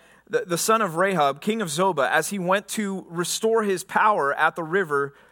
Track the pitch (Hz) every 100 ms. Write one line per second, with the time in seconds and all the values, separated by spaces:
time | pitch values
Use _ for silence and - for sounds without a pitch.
0 | _ _ _ 156 180 170 - 226 202 160
1 | 190 180 143 139 - 226 180 147 190 160
2 | 123 147 156 202 180 196 - - 202 190
3 | - 170 170 - 220 226 208 185 - -
4 | 214 202 139 139 156 170 160 185 170 143
5 | 139 - _